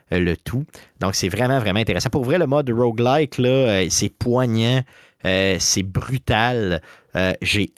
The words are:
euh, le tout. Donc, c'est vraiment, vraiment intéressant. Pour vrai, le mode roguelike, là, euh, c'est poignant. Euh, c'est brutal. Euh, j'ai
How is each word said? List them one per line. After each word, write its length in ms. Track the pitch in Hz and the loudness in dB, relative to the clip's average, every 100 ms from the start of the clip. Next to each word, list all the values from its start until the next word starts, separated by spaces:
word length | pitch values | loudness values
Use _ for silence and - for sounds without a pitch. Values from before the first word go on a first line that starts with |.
| - | -4
euh, 80 | 90 | -2
le 160 | 87 82 | 0 -2
tout. 280 | - 127 151 - - - | -6 -8 -8 -14 -18 -6
Donc, 160 | 95 - | -4 -2
c'est 120 | 92 | -2
vraiment, 300 | 98 127 135 | 0 0 0
vraiment 220 | 104 101 | 0 0
intéressant. 300 | 107 87 - | 0 -2 -2
Pour 140 | 151 | -2
vrai, 140 | 123 175 | 0 0
le 80 | 139 | 2
mode 240 | 147 127 | 0 0
roguelike, 680 | 113 123 113 120 151 143 - | 2 0 2 2 2 0 0
là, 100 | 123 | 2
euh, 380 | 135 123 98 85 | 2 2 2 0
c'est 220 | - 101 | 0 -4
poignant. 720 | - 123 123 127 113 117 131 127 - - _ | -4 0 2 2 2 2 0 -2 -12 -20 _
Euh, 320 | 92 95 95 87 | -2 2 2 0
c'est 240 | - 101 | 0 -2
brutal. 1000 | 95 92 - 131 - 110 120 123 95 82 - - _ 90 | -2 -4 -4 -6 0 0 2 0 -2 -2 -6 -20 _ -2
Euh, 160 | 92 - | 0 0
j'ai 280 | 98 104 95 | -2 -2 -2